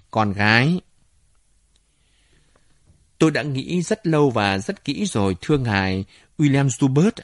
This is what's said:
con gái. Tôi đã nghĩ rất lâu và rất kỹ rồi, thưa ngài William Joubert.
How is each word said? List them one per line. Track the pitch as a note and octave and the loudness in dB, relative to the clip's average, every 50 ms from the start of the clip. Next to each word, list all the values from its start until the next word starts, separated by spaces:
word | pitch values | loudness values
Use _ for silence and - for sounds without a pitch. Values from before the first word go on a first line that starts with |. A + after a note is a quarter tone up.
| - _ | -10 _
con | - A2 G#2+ G#2 F#2+ | -2 -2 0 0 0
gái. | G2+ G#2 G#2+ A2+ A#2+ C3 D#3 F3+ F3+ - _ _ _ _ _ _ _ _ _ _ _ _ _ _ _ _ _ _ _ _ _ _ _ _ _ _ _ _ _ _ _ _ _ _ _ _ _ _ _ _ _ _ _ _ _ _ - | 0 2 4 4 4 4 2 0 -2 -6 _ _ _ _ _ _ _ _ _ _ _ _ _ _ _ _ _ _ _ _ _ _ _ _ _ _ _ _ _ _ _ _ _ _ _ _ _ _ _ _ _ _ _ _ _ _ 0
Tôi | D#3+ D#3+ | 2 2
đã | D3 B2 A#2 | 2 0 -4
nghĩ | D3 C3+ C3 - - - F3+ | -4 -4 -6 -6 -4 -4 -4
rất | E3+ - G#3+ - - E3+ | -2 -2 -4 -4 -2 0
lâu | D#3+ D3 D3 C#3 | 2 2 2 2
và | A2+ A2+ G2+ G2+ G2 G2 | 2 0 0 0 -2 -4
rất | - - G2 - - | -4 -6 -10 -8 -6
kỹ | C#3 C#3 - G#3 | -8 -6 -4 -4
rồi, | F#3+ - A#2 G2 F#2+ F#2 - | -4 -2 -2 0 0 -2 -4
thưa | - - D3+ C#3 | -2 -2 -2 0
ngài | B2+ A#2 G2+ G2 F#2+ F#2+ F#2+ F#2+ G2 - _ - _ _ _ - | 0 0 0 0 0 0 -2 -4 -6 -8 _ -20 _ _ _ 0
William | D3+ C#3+ C3+ C#3 C#3 C#3 | 0 2 2 2 0 0
Joubert. | A#2+ - C#3 C3+ C3 D3 F3 A3+ - - | 0 0 0 0 2 2 2 2 0 -4